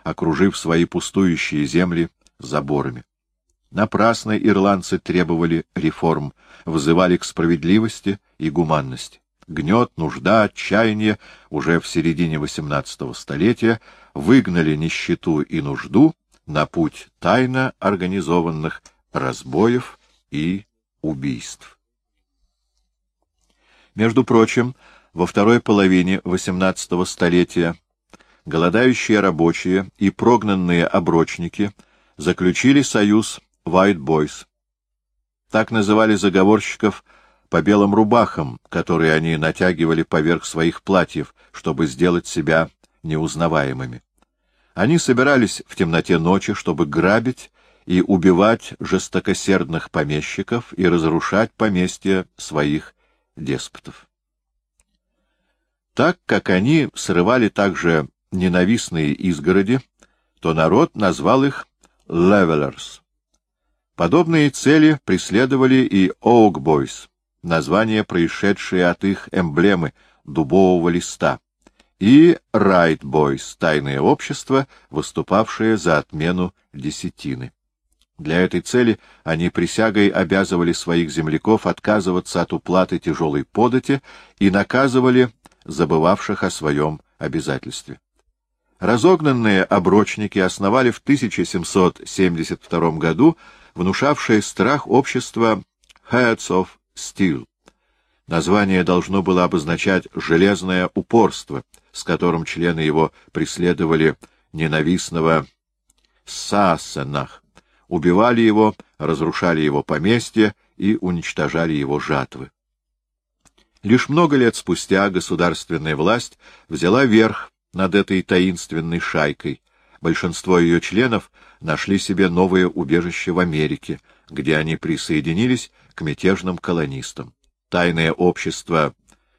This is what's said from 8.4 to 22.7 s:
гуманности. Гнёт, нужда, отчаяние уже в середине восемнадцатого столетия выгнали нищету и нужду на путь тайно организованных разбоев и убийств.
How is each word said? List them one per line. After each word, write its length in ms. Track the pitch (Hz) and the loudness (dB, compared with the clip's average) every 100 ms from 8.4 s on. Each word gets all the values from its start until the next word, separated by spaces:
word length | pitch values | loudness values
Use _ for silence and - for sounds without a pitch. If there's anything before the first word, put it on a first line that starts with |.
| 78 | -4
гуманности. 720 | 73 78 78 67 64 - _ _ _ - | -2 0 -2 -4 -10 -16 _ _ _ -14
Гнёт, 440 | 82 78 113 120 - | -8 0 0 0 -4
нужда, 460 | 78 - 78 110 | -8 -4 0 2
отчаяние 760 | 104 - - 101 113 107 107 104 - - _ | 2 -2 -2 0 0 0 0 -2 -6 -20 _
уже 320 | 76 76 85 | -6 0 0
в 60 | - | 0
середине 520 | 87 80 78 85 78 | -2 -2 0 -2 -2
восемнадцатого 720 | 73 - 73 71 69 - 67 | -6 -8 -6 -6 -6 -10 -12
столетия 720 | 60 - 73 101 120 113 113 _ - _ | -12 -10 -2 0 0 0 -2 _ -20 _
выгнали 640 | - 76 131 92 87 78 76 | -4 2 4 4 0 0 0
нищету 640 | 80 - - 85 - 78 | -2 -4 -4 -4 -2 -2
и 180 | 76 80 | -2 -6
нужду 560 | - 67 - 127 160 - _ _ - | -6 -8 -2 4 4 2 _ _ -8
на 200 | 76 76 | -4 -2
путь 440 | - 78 - - _ | -2 -4 -4 -20 _
тайно 540 | 87 113 127 131 131 - | 0 2 2 -2 -4 -4
организованных 1040 | - 98 90 98 76 85 85 78 78 - _ _ _ | -2 -2 -2 -4 0 0 0 -4 -6 -8 _ _ _
разбоев 880 | 71 65 - - 73 113 123 - - _ _ _ | -8 -6 -8 -6 0 0 0 -4 -18 _ _ _
и 340 | 73 82 98 - _ _ _ | -6 -4 -6 -10 _ _ _
убийств. 760 | 78 69 - 123 - - - _ _ _ _ _ _ _ _ _ _ | -10 -6 -8 -8 -12 -20 -20 _ _ _ _ _ _ _ _ _ _